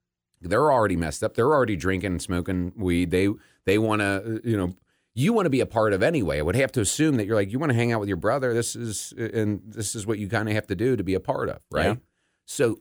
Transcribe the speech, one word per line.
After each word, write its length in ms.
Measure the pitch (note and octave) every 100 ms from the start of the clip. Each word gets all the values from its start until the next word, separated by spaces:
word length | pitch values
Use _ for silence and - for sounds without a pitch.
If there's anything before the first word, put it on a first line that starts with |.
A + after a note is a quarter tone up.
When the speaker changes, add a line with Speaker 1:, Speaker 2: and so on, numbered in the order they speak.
| _ _ _ _
Speaker 1:
They're 300 | F2 G#2+ D3+
already 240 | C3 G#2 F2
messed 280 | E2 -
up. 100 | A2
They're 180 | - B2
already 220 | D3+ A#2 G2
drinking 360 | F2+ F#2+ G2
and 80 | E2+
smoking 500 | - F2+ F2 F#2 F2+ -
weed. 360 | F#2 F2 F2
They, 180 | F2+ G2+ A2+ _ _ -
they 120 | G#2
wanna, 440 | A2 G#2+ G2 G2 A2
uh, 140 | A2
you 120 | A#2+ G#2
know, 180 | F2+ F#2 _ _ _ A2
you 180 | D#3
wanna 160 | A#3 F3+
be 120 | B2+
a 40 | G#2
part 280 | A2+ A2
of 100 | F#2+
anyway. 340 | B2+ E3 E2+ C#2+
I 60 |
would 120 | D2+ G#2+
have 160 | C3
to 80 | B2+
assume 360 | G2 - D#3 C3
that 80 | G2+
you're 100 | A2
like, 160 | G2
you 60 | B2
wanna 140 | D#3+
hang 180 | A#2 A#2+
out 80 | A2+
with 80 | G#2
your 80 | F2+
brother. 360 | G2 C#3 B2+
This 220 | A#2 A#2 A2+
is, 380 | A#2 G2+ - -
and 440 | A2+ A2 G#2+ G#2 A2
this 300 | G#2+ G2+ A2+
is 100 | G2+
what 140 | G#2
you 80 | G2+
kinda 260 | G#2+ A2
have 140 | G#2+ -
to 80 | F#2
do 200 | A#2+ B2
to 80 |
be 120 | F2+ F#2
a 40 |
part 300 | - - A2
of, 100 | - -
right? 140 | D2 E2
Speaker 2:
Yeah. 80 | A#2 - _ _ _ -
Speaker 1:
So 340 | - B2 -